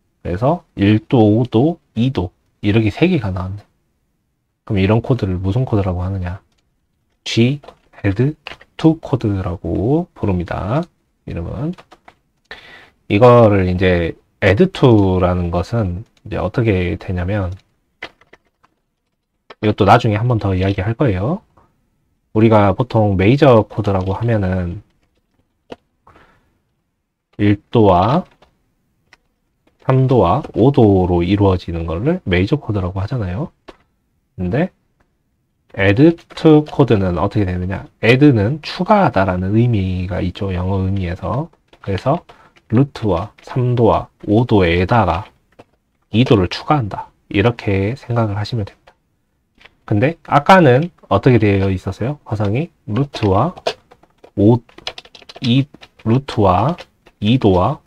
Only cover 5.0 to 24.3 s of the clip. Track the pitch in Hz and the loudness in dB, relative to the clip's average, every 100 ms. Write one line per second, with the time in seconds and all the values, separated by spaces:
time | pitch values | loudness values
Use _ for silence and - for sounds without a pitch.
5 | - 120 98 92 95 110 131 107 95 90 | 0 -2 -2 -4 -4 -4 -2 -2 -2 -4
6 | 90 98 87 92 _ _ _ _ _ _ | -6 -6 -8 -10 _ _ _ _ _ _
7 | _ _ - - 120 143 - - _ - | _ _ -6 0 0 -2 -10 -20 _ -8
8 | 104 95 131 - - - _ - 160 160 | -4 -2 -2 -4 -14 -20 _ -2 0 0
9 | - 170 110 98 90 87 87 87 98 151 | -4 -4 -2 -4 -4 -8 -6 -4 -2 -2
10 | 175 - 101 90 87 - 82 135 170 _ | -4 -6 -4 -4 -4 -6 -4 -4 -6 _
11 | _ _ - 90 85 - 151 185 - _ | _ _ -14 -10 -10 -8 -8 -10 -16 _
12 | _ _ _ _ - - - - - _ | _ _ _ _ -20 -20 -20 -20 -20 _
13 | - 104 123 120 113 101 92 92 95 90 | -4 4 6 8 6 4 2 0 0 0
14 | 82 - _ _ - - 180 - 139 110 | -2 -6 _ _ 0 2 2 2 4 4
15 | 98 92 90 90 87 87 90 117 98 87 | 4 2 0 0 -2 -4 -4 -4 -4 -6
16 | 113 _ - - 180 - 117 92 90 90 | -12 _ -10 -6 -6 -2 0 0 -2 -6
17 | - 90 87 104 92 95 _ _ _ _ | -6 -6 -4 -4 -6 -10 _ _ _ _
18 | - _ _ _ _ _ _ _ _ _ | -20 _ _ _ _ _ _ _ _ _
19 | _ _ _ _ - - 107 107 95 120 | _ _ _ _ -20 -6 -4 0 4 4
20 | 120 104 120 117 98 95 95 101 98 113 | 4 -2 -2 -2 -2 -2 -2 -2 -4 -2
21 | 143 92 110 185 - _ _ _ _ _ | -2 -2 -4 -6 -10 _ _ _ _ _
22 | _ _ _ 110 113 107 101 92 - 113 | _ _ _ 2 4 4 2 0 -2 0
23 | 107 95 95 139 147 117 104 - 101 95 | 0 2 2 4 4 4 2 -4 -4 -2
24 | 95 98 117 | -2 -4 -2